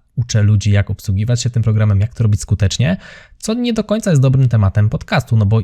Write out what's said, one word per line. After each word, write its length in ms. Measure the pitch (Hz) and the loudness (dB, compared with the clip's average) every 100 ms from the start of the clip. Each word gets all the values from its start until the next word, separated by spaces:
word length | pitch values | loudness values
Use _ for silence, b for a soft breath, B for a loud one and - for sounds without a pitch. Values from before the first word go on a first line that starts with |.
| _ - | _ -6
uczę 240 | 117 110 | -2 0
ludzi, 280 | 104 104 104 | 2 2 2
jak 180 | 101 98 | 0 0
obsługiwać 520 | 98 - 98 107 120 | -6 -4 -2 0 -2
się 80 | 127 | -2
tym 140 | 117 | -2
programem, 360 | 113 110 107 98 | 0 2 2 2
jak 140 | 107 | 0
to 100 | - | -2
robić 180 | 113 101 | 0 0
skutecznie, 560 | - 101 95 - 160 185 B B B B | -2 0 0 0 -2 -2 B B B B
co 160 | - | -6
nie 200 | 233 240 | -4 -2
do 100 | 226 | -2
końca 260 | 208 214 208 | -2 -4 0
jest 120 | 147 | 2
dobrym 280 | 131 135 131 | 2 2 2
tematem 400 | 113 98 - 107 | 2 2 0 -2
podcastu, 480 | - - 190 - 113 | -2 -4 -4 0 0
no 80 | 101 | 2
bo 160 | 127 | 0